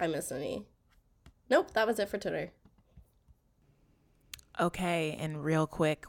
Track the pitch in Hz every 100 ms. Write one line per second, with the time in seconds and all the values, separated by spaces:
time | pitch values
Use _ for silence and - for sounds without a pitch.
0 | 170 143 - 131 - - 208 _ _ _
1 | _ _ - - - 277 - - 220 220
2 | 202 202 190 160 170 - - _ _ -
3 | - _ _ _ _ _ _ _ _ _
4 | _ _ _ - - - 170 175 180 170
5 | 156 151 156 151 147 156 156 - 156 151